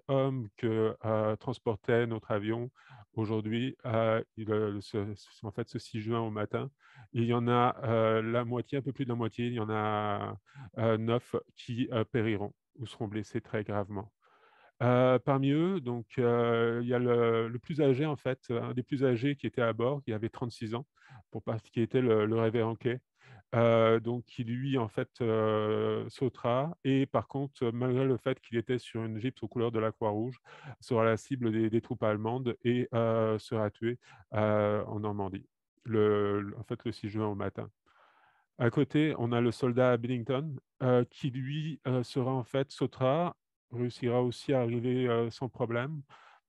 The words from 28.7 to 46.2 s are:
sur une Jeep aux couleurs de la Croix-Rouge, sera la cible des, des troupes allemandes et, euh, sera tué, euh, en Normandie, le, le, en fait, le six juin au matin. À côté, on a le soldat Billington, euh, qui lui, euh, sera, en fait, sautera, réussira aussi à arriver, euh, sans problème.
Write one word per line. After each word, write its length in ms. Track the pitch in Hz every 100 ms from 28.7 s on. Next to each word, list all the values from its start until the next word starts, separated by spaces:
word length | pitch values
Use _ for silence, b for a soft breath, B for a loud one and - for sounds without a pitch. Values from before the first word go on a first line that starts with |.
| 123
sur 240 | - 113
une 160 | 113 110
Jeep 180 | 123 -
aux 40 | 110
couleurs 240 | 123 117
de 60 | 113
la 140 | 110
Croix-Rouge, 480 | - 110 104 120 127 B B 147 113
sera 240 | - 117 113
la 120 | 110
cible 340 | - 135 120
des, 180 | 110 113
des 120 | 113
troupes 200 | - 113
allemandes 560 | 110 107 110 123 127 110
et, 260 | 120 123 123 120
euh, 420 | 113 113 110 107
sera 320 | - 113 107
tué, 300 | - 113 123 B B -
euh, 500 | 107 107 107 104 104 110
en 140 | 107
Normandie, 480 | 107 104 98 95 - _ _ _
le, 580 | - 110 107 104 101 101
le, 160 | 101 110
en 60 |
fait, 160 | 107 120
le 80 | 120
six 180 | 104 107
juin 180 | 107 107
au 80 | 98
matin. 340 | 98 - 107 - b b b b b b b -
À 120 | 120
côté, 440 | 151 135 151 156 120
on 140 | 120
a 100 | 120
le 100 | 120
soldat 460 | - 127 120 127 123
Billington, 580 | 117 127 113 131 156 131 - -
euh, 240 | 127 123 123
qui 200 | - 147
lui, 500 | 123 131 147 156 151 131
euh, 160 | 127
sera, 280 | 123 139 123
en 120 | 131
fait, 280 | 117 135 135
sautera, 640 | - 135 - 131 151 175 - _ _ _
réussira 500 | 120 123 - 123 123
aussi 320 | 123 117 -
à 80 | 135
arriver, 460 | 120 117 123 127 127
euh, 240 | 117 117
sans 180 | - 127
problème. 520 | - 117 117 131 156 139 B